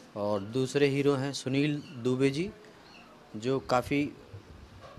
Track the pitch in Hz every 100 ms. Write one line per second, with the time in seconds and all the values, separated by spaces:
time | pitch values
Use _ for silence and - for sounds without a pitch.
0 | - 107 104 104 101 123 131 143 143 139
1 | 139 139 135 135 - 135 147 147 - 131
2 | 117 127 139 139 190 - - - - -
3 | - - - 110 117 135 - 127 120 143
4 | 143 - - - - - - - -